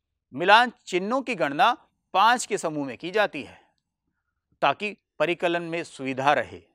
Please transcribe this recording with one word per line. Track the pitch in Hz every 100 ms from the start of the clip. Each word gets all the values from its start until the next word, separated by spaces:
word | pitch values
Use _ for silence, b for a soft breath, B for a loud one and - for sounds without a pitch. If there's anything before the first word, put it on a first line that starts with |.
| _ _ _
मिलान | 127 180 220 247 - -
चिन्हों | 180 196 262
की | 262 202
गणना | 151 143 208 - _ _ _
पांच | 185 214 247 -
के | 190
समूह | 170 151 139
में | 113
की | 170
जाती | 208 202 151
है | 98 - _ _ _ _ _ _ _ _ _ _
ताकि | 147 135 208 - _ -
परिकलन | 156 170 180 170
में | 170 170
सुविधा | 156 - 131 131 139
रहे। | 139 98 92 _